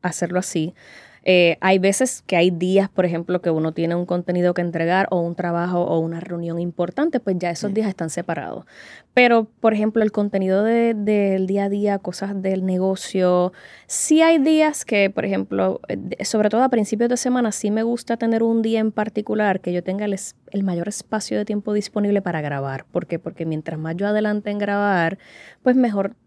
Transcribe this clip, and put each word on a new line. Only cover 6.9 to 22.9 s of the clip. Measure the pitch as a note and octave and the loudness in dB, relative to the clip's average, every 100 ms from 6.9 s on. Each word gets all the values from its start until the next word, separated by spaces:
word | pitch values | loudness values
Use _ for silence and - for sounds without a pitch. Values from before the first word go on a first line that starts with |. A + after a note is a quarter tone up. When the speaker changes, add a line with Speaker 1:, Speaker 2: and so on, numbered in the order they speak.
| - D#4 B3+ | -2 -2 -2
Speaker 1:
pues | A3 F3+ | -2 -2
ya | F3 | -2
esos | E3+ - | -4 -4
Speaker 2:
Sí. | |
Speaker 1:
días | G3 G#3+ | -2 -2
están | F#3 E3 | -4 -6
separados. | D#3+ F3 D#3 C3 - - - - - _ | -6 -6 -6 -6 -12 -14 -20 -20 -20 _
Pero, | - B3 A#3 A3 _ | 4 6 4 2 _
por | A3+ | 0
ejemplo, | G#3+ G#3+ G#3+ | 2 0 2
el | G#3+ | 0
contenido | G#3+ G#3 G3+ F#3+ F#3+ | 0 -2 0 0 2
de, | G#3+ A#3 A#3 | 2 2 2
del | A3 G#3 G#3 G3 F#3+ F#3+ | 0 0 2 2 0 0
día | G3 G3 | 0 0
a | |
día, | G3+ G3+ G3 | 0 0 -2
cosas | F#3+ F3+ G3 G3+ | -4 -8 -6 -4
del | F#3+ F#3+ F#3 | -2 -2 0
negocio, | F#3 F#3+ F#3+ - F#3+ F3+ F3+ F3+ - - - _ | 0 0 -2 -4 0 2 4 2 -4 -20 -20 _
sí | - - D#4 | -6 2 4
hay | D#4+ E4 | 6 6
días | C#4 D#4 D#4 D4 | 4 4 2 0
que, | - G#3 G3 | -2 2 2
por | G3 | 0
ejemplo, | G3 F#3+ G3 G3 F#3+ F#3+ - | -2 -2 -2 0 0 -2 -6
eh, | G3 | -6
de, | F#3+ F#3+ | -6 -8
sobre | G#3 A3 G#3 | -2 2 2
todo | A3 | 2
a | B3+ | 2
principios | B3 G#3 G#3+ A#3+ | 2 0 0 0
de | B3 | 0
semana, | B3+ B3+ A#3 | 0 0 0
sí | - G#3+ | -2 -2
me | G#3+ | -2
gusta | A3+ A#3+ - A#3 | -2 -4 -4 -2
tener | A3+ A3+ | 0 2
un | A3+ A3+ | 2 2
día | A3+ A3 | 0 0
en | A3 | 0
particular | G#3+ G#3+ - G#3 G#3+ G#3 F#3 | -2 -4 -4 -4 0 0 0
que | F#3 | -2
yo | F3+ | -4
tenga | F3 G3 G#3 | -2 -4 -4
el | |
es-, | G3 - - - | -4 -8 -16 -8
el | G3+ | -4
mayor | G3 F3 E3+ | -2 -2 -4
espacio | - - G#3+ - G#3+ | -8 -6 -6 -4 -4
de | |
tiempo | G#3 G#3 G3+ | -2 -4 -2
disponible | G#3 G#3 - G3+ G#3 | -2 -2 -2 2 2
para | F#3+ E3 | 0 -4
grabar. | D3 C#3 C#3 C3+ - | -4 -4 -4 -6 -4